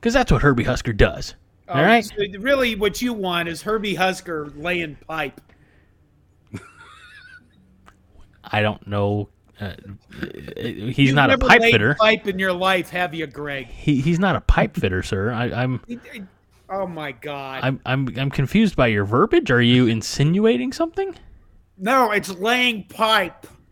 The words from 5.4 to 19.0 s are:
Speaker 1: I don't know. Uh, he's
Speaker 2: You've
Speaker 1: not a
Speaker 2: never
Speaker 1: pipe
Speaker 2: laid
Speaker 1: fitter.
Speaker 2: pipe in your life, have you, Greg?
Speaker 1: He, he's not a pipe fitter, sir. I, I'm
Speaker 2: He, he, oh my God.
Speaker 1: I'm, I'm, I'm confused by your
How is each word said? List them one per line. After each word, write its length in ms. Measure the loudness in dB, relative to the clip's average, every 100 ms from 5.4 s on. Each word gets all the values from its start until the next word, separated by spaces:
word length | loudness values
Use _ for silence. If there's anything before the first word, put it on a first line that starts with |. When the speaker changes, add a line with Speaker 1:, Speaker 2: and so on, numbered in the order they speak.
| _ _ _ _ _ _ _ _ _ _ _ -18 -18 _ -20 -20 -20 -20 -20 -20 _ _ _ _ -20 _ _ -20 -20 _
Speaker 1:
I 180 | -6 -2
don't 240 | -2 -2 -6
know. 420 | -2 0 -2 -4 _ _ -14
Uh, 140 | -14 -14 -18 -20 _ -14 -12 -12 -16 -10
he's 400 | -10 -8 -6 2
Speaker 2:
You've 180 | 4 6
Speaker 1:
not 140 | 4
a 40 | 4
Speaker 2:
never 100 | 6
Speaker 1:
pipe 140 | 6
Speaker 2:
laid 100 | 8
Speaker 1:
fitter. 240 | 4 2 2
Speaker 2:
pipe 280 | 2 2 -2
in 100 | -4
your 160 | -2
life, 360 | 0 0 0 -2
have 240 | -4 -4
you, 120 | -4 -10
Greg? 420 | -10 -10 -10 -10
Speaker 1:
He, 340 | -8 -2 0
he's 180 | 2 2
not 160 | 2 0
a 60 |
pipe 340 | 4 4 4 -2
fitter, 260 | -2 -2
sir. 300 | -4 -4 -2
I, 140 | -2 -4 -2
I'm 180 | -4 -4 -8
Speaker 2:
He, 120 | -16 -14
he, 100 | -18 -18 _ _ _ -10
oh 160 | -8 -6
my 280 | -8 -10
God. 500 | -10 -12 -10 -10 -6
Speaker 1:
I'm, 160 | -4 -4 -4
I'm, 220 | -4 -4 -4
I'm 120 | -6
confused 460 | -4 0 2 2 2
by 120 | 2
your 180 | 2